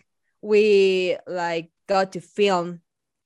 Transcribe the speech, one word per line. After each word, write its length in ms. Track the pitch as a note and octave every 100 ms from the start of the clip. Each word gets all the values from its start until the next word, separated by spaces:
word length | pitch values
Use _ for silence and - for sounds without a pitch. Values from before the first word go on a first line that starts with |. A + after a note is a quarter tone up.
| _ _ _ _
we, 760 | G#3 G#3 G#3+ G3 F#3+ F#3 F#3 - -
like, 420 | F3+ E3+ E3+ E3+ _ -
got 260 | G3 F#3+
to 80 | F#3
film, 600 | - - G3+ F3+ F3 E3+ _ _ _ _